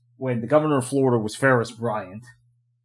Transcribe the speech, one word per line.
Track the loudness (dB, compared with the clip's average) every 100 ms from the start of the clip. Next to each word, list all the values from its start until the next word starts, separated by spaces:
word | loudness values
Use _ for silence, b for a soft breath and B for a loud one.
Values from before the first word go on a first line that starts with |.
| _ _
when | -4 -4
the | 2
governor | 2 4 0
of | 0
Florida | 0 2 2
was | -2 0
Ferris | 2 2 0
Bryant. | -6 -6 -6 -8 -16 -18 _ _ _ _ _